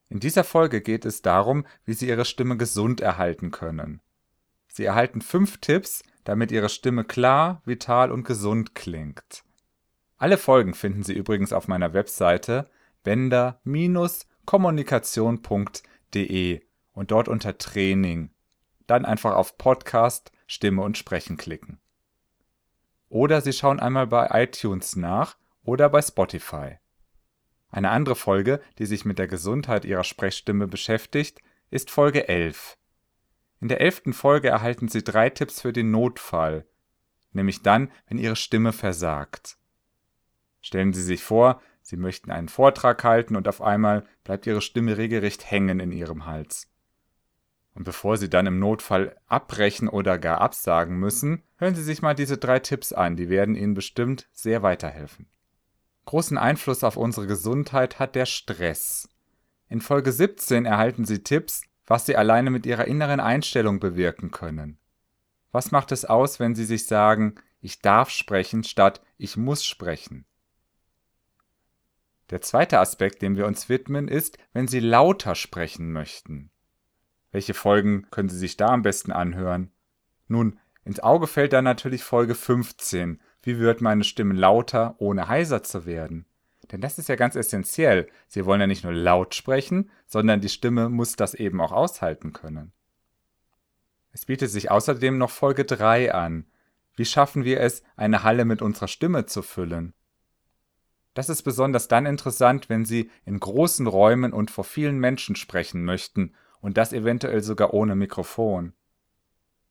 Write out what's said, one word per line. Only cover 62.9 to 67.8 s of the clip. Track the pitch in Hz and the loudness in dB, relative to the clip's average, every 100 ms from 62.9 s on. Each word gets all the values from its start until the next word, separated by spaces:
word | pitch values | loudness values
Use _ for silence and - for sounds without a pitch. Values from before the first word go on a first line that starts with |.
| 147 147 139 | 0 0 0
Einstellung | 110 151 - 127 107 98 | 0 0 0 0 2 0
bewirken | 98 87 87 - 87 | -2 0 0 -2 -10
können. | - 82 78 73 73 _ _ _ _ _ _ _ | -10 -10 -10 -10 -16 _ _ _ _ _ _ _
Was | 123 - | -4 0
macht | 143 - | -2 0
es | 135 - | -4 2
aus, | 113 139 - | 2 2 0
wenn | 117 113 | -2 -2
Sie | |
sich | 113 110 - | -4 -4 0
sagen, | 107 107 107 107 - _ _ | 4 4 4 0 -4 _ _
"Ich | 95 - | -18 -2